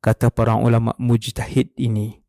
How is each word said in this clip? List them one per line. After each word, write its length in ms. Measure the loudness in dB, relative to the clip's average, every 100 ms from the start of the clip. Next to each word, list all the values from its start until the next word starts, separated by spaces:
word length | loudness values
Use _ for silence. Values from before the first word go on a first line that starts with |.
kata 260 | 0 2 0
para 240 | 2 0 2
ulama 340 | 2 2 0 -2
mujtahid 720 | 0 0 0 -8 -4 -2 -2 -2
ini 400 | -4 -2 -4 -10